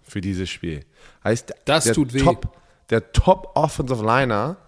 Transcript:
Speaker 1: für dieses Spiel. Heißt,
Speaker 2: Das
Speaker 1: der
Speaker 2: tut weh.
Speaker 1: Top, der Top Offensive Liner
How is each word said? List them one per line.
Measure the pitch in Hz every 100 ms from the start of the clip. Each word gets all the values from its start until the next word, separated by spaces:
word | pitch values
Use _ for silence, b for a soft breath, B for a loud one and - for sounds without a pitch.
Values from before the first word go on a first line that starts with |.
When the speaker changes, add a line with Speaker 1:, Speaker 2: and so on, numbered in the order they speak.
Speaker 1:
für | _ 101
dieses | 98 92 92
Spiel. | - 87 76 - b b b
Heißt, | 101 120 - -
Speaker 2:
Das | - 156
Speaker 1:
der | 117
Speaker 2:
tut | 117 131
weh. | 127
Speaker 1:
Top, | 143 - - b b b -
der | 113 -
Top | - - 190 -
Offensive | - 151 - 131 123
Liner | 107 123 131 104 127 196